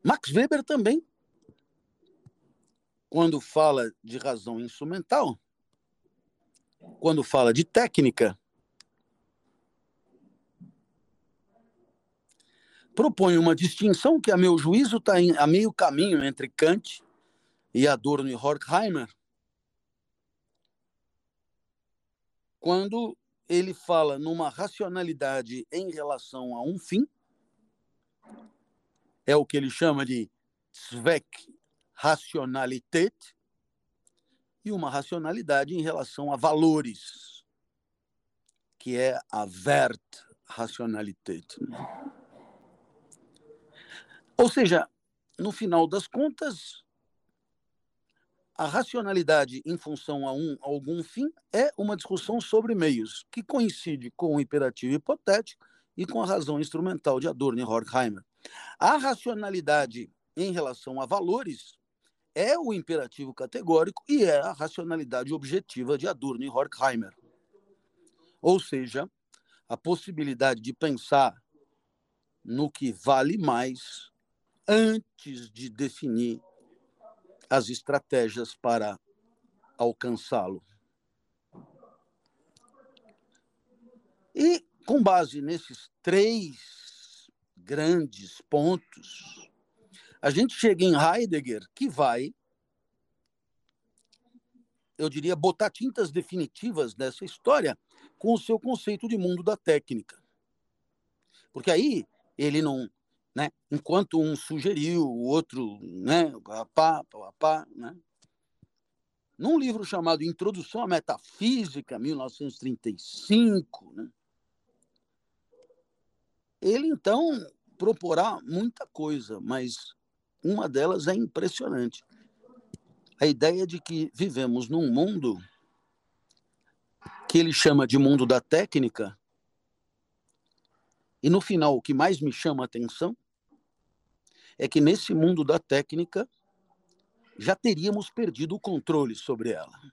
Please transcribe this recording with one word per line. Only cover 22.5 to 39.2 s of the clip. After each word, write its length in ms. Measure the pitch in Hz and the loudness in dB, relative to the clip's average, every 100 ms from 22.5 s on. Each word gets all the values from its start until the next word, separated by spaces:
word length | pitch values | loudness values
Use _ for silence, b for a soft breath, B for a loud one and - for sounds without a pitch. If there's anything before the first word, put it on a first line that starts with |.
| _ | _
quando 580 | 165 180 202 226 226 - _ _ _ | 0 0 0 -4 -6 -10 _ _ _
ele 260 | 175 190 | 0 0
fala 460 | 180 - 170 151 139 | -8 0 2 2 0
numa 300 | 156 165 151 | -6 -4 -6
racionalidade 1160 | 139 196 - 196 180 175 147 139 135 117 127 - | -6 -10 -6 -8 -6 -6 -4 -4 -4 -6 -12 -10
em 180 | 170 190 | -8 -8
relação 640 | 156 147 131 - 131 127 | -8 -6 -8 -8 -14 -10
a 80 | 120 | -8
um 160 | 135 185 | -8 -8
fim, 260 | - 196 294 _ _ _ _ _ _ _ _ _ _ _ _ - - _ _ _ _ _ _ _ - | -4 -2 -2 _ _ _ _ _ _ _ _ _ _ _ _ -20 -20 _ _ _ _ _ _ _ 2
é 60 | |
o 100 | 147 | 2
que 120 | 143 147 | 2 -4
ele 120 | 135 | -4
chama 380 | - 170 143 131 | 0 0 0 -2
de 240 | 123 104 _ _ _ _ | -6 -6 _ _ _ _
Zweck 540 | - - 120 123 156 _ - - _ _ _ _ | -20 -16 -2 0 0 _ -20 -20 _ _ _ _
Rationalität, 1400 | - 147 156 - 160 131 131 127 131 _ 160 190 _ - _ _ _ _ _ _ _ _ _ _ _ _ _ | -2 0 0 -2 -6 -4 -4 -6 -8 _ 0 0 _ -20 _ _ _ _ _ _ _ _ _ _ _ _ _
e 60 | 214 | -8
uma 180 | 196 147 | -6 -4
racionalidade 840 | 139 - 170 156 120 147 139 139 | -4 -4 -6 -6 -8 0 0 0
em 80 | 180 | -4
relação 500 | 156 156 131 - 143 | -4 -4 -8 -8 -6
a 40 | 139 | 0
valores, 1080 | 156 156 160 151 127 98 - - - - _ _ _ _ _ _ _ _ _ _ _ _ _ _ | 2 4 4 4 -2 -12 -18 -20 -20 -20 _ _ _ _ _ _ _ _ _ _ _ _ _ _
que 180 | 127 123 | -6 0
é 220 | 131 127 | 0 -2